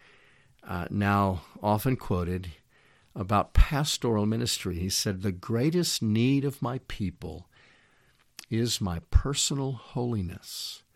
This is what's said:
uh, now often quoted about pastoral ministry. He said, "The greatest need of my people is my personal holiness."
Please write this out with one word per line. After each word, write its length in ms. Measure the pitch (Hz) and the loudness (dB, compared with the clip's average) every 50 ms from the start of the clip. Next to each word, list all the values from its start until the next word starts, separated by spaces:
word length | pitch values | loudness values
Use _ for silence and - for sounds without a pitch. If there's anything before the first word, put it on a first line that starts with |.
| - - - _ _ _ _ _ _ _ _ _ - | -20 -20 -20 _ _ _ _ _ _ _ _ _ -12
uh, 200 | - 92 87 87 - | -8 -8 -6 -6 -4
now 520 | - 104 101 101 101 101 101 95 92 80 - - - - | -2 0 2 4 4 4 4 2 2 -2 -6 -12 -10 -4
often 340 | - 104 107 104 - 135 127 | 0 0 0 2 0 0 -2
quoted 540 | - - - 101 90 87 85 90 92 95 90 80 - _ _ _ _ _ _ _ _ _ _ - | -2 -2 -2 -2 0 0 -2 -2 -4 -6 -8 -14 -16 _ _ _ _ _ _ _ _ _ _ -10
about 380 | - 98 92 104 101 - - | -8 -4 0 0 0 0 6
pastoral 720 | - - - - 156 139 151 - - - - 120 110 104 104 | 8 6 8 8 6 0 0 0 -2 -2 0 2 2 2 2
ministry. 540 | 107 110 117 120 110 - - - 92 87 85 | 2 0 0 -2 -2 -4 -4 -4 -4 -4 -4
He 100 | 90 98 | -4 -2
said, 320 | 95 - - 110 98 92 | -2 0 0 -2 -2 -2
"The 120 | 95 104 | -2 -4
greatest 720 | 90 90 - - 113 113 127 160 165 180 170 - - - | -4 -4 -4 -2 0 0 2 2 2 2 0 0 -2 -2
need 420 | 117 107 104 113 117 131 139 139 135 | 0 2 2 4 4 4 4 2 2
of 180 | 143 - - | -2 -4 -4
my 160 | 120 120 127 131 - - | -6 -6 -6 -6 -8 -10
people 600 | - - 104 90 - - - 80 78 85 90 _ _ _ - _ _ _ _ _ _ _ _ _ _ _ _ _ _ - - - | -6 -4 -4 -4 -4 -6 -10 -12 -12 -14 -16 _ _ _ -20 _ _ _ _ _ _ _ _ _ _ _ _ _ _ -20 -8 -4
is 320 | 113 113 117 120 - - | -2 0 0 0 -2 -2
my 200 | 107 90 85 85 - _ | -2 -2 -2 -4 0 _
personal 640 | - - - 131 143 - - - 147 139 135 135 | 4 4 4 2 -2 -2 -2 -2 -2 -2 -4 -4
holiness." 1080 | 131 113 - - - 127 123 120 117 104 90 85 90 104 - - - - - - - - _ _ _ | -6 -8 -12 -8 -6 -4 -2 -2 -2 -2 -4 -6 -8 -10 -14 -14 -12 -12 -10 -12 -12 -14 _ _ _